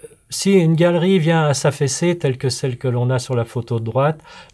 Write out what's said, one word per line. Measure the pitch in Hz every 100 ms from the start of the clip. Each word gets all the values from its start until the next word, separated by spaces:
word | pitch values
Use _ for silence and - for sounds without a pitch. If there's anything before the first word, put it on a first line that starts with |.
| - _ -
si | - 190
une | 196 160 160
galerie | 175 175 180 190
vient | 160 165
à | 151
s'affaisser | 135 151 127 139 - 175 175
telle | 139 127
que | 131
celle | - 139 120
que | 131
l'on | 120 123
a | 131
sur | - 123
la |
photo | 117 120 - 117
de |
droite, | 113 127 147 156 - - -